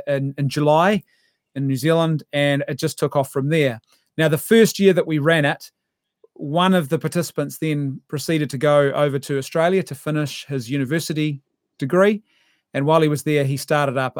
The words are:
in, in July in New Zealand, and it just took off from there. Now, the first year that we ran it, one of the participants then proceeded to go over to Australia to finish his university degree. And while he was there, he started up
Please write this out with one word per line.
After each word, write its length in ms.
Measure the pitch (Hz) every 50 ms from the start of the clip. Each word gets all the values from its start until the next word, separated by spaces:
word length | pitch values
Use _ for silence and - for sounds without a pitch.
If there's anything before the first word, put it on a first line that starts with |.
| -
in, 280 | - 143 139 135 139 139
in 140 | - 143 135
July 520 | - 151 147 147 151 156 170 196 214 190 - _ _ _ _ _ _ _ _ _ -
in 120 | - 139
New 100 | 135 135
Zealand, 460 | 127 113 160 165 165 165 160 160 147 - _ -
and 280 | 143 143 143 143 139 143 -
it 60 | 151
just 240 | - - 156 - -
took 180 | - 143 -
off 160 | 147 135 - -
from 160 | 143 135 143
there. 320 | 160 165 147 131 117 110 - _ _ _ _ _ _ -
Now, 100 | 160 156
the 80 | 151
first 420 | 151 - - 220 226 226 - - -
year 140 | 196 190 180
that 140 | 175 170
we 120 | 160 156 151
ran 280 | 139 156 165 160 143
it, 240 | 143 160 - - - _ _ _ _ _ _ _ _ _ _ _ _ _
one 400 | - - 143 143 170 180 185 190
of 160 | 180 160 135
the 80 | 165 156
participants 600 | - 156 - 175 160 - - - 147 143 - -
then 420 | - 160 151 147 143 139 131 - - _
proceeded 420 | - 147 - - 165 156 151 -
to 80 | - 131
go 340 | 139 147 147 147 143 139 135
over 260 | 143 147 147 135 143
to 200 | - - 143 135
Australia 440 | 131 - - 165 165 175 190 190 170
to 100 | - 143
finish 500 | - - 151 151 151 151 135 - - -
his 240 | - 139 135 117 110
university 720 | 131 143 135 120 151 165 156 - 165 151 151 151 147 139 _ _ _ _ _ _ _ -
degree. 440 | 143 135 175 180 190 208 220 208 - _ _ _ _ _ _ _ _ _ -
And 140 | 135 139
while 140 | 147 160 165
he 80 | 160 151
was 140 | 147 135 -
there, 220 | 156 151 147 143
he 120 | 135 139
started 400 | 131 - - 156 147 147 139 123
up 200 | 131 131 127 - -